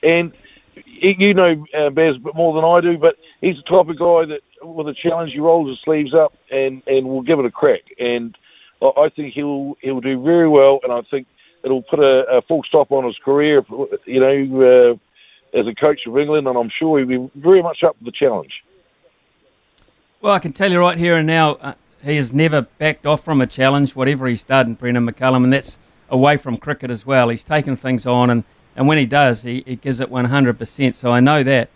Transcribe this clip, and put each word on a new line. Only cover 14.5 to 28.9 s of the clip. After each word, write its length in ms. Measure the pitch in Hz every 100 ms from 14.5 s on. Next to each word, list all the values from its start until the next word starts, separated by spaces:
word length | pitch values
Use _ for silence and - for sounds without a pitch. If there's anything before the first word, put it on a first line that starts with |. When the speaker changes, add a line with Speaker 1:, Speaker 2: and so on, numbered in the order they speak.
| 131 131 127 123 117 _ _ _ _ _
Speaker 1:
uh, 40 | -
as 80 | 107
a 60 |
coach 320 | 110 151 147 -
of 120 | 120
England, 300 | 147 151 135
and 100 | 123
I'm 120 | 117
sure 300 | - 160 151
he'll 80 | 127
be 220 | 127 131 143
very 280 | 151 190
much 200 | 170 156
up 140 | 165 -
for 60 |
the 80 | 117
challenge. 520 | - 139 104 73 - _ _ _ _ _ _ _ _ _ _ _ _ _ _ _ _
Speaker 2:
Well, 140 | 208
I 60 | 196
can 120 | 175
tell 180 | 139 196
you 100 | 180
right 180 | 175 170
here 180 | 170 165
and 100 | 156
now, 280 | 165 156 -
uh, 180 | 139 131 _ _
he 140 | 143 147
has 160 | 127
never 300 | 131 160 151
backed 420 | 120 _ 151 151 151
off 180 | 147
from 160 | - 147
a 80 | 123
challenge, 480 | - 131 143 139 135
whatever 320 | 131 139 131
he's 160 | 117
done, 300 | - 135 123
Brendan 360 | 113 123 120 117
McCullum, 360 | - 131 131 127
and 80 |
that's 260 | 135 - - _ _ _
away 260 | 131 139 147
from 200 | 135 113
cricket 340 | - 143 127
as 140 | 117 127
well. 240 | 135 120
He's 140 | 117
taken 320 | - 151 143 131
things 280 | 131 127 123
on, 240 | 123 123
and, 140 | 120 113 _ _ -
and 120 |
when 100 | 135